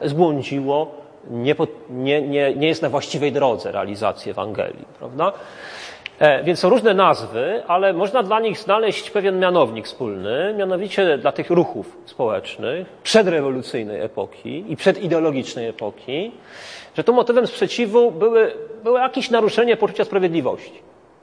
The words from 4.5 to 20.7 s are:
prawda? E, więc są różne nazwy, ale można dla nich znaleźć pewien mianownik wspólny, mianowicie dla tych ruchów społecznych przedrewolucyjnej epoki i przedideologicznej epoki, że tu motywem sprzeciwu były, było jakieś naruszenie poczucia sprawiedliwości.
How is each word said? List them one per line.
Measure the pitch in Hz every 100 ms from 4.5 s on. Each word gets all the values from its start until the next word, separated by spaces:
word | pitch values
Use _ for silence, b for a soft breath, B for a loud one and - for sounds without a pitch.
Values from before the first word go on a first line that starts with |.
| 101 90 - - -
prawda? | 127 127 185 196 B B B B B B - -
E, | 151 135
więc | 160 165
są | 180
różne | 233 214
nazwy, | 190 180 131 110 113 147 220 -
ale | 180 196
można | 170 196 254
dla | 190 220
nich | 226 -
znaleźć | - 208 220 - -
pewien | 208 196 185
mianownik | 185 175 123 113 104
wspólny, | - 123 98 98 131 196 214
mianowicie | 190 180 196 - 185 139
dla | 139
tych | 135 147
ruchów | 175 170 110 92 -
społecznych | - - 120 98 - - 110 165 180 -
przedrewolucyjnej | - 220 185 160 135 131 - 127 107 101
epoki | 110 - 95 - 113 143 214
i | 147
przedideologicznej | 196 175 180 165 160 135 113 127 113
epoki, | 107 104 - - 143 220 - B B B B B -
że |
tu | 156
motywem | 247 247 240 226
sprzeciwu | - 190 - 233 233 240
były, | 160 220 226 214 - - -
było | 220 247
jakieś | 262 262 226
naruszenie | 233 214 - 240 220
poczucia | 202 -
sprawiedliwości. | 208 190 180 165 123 90 -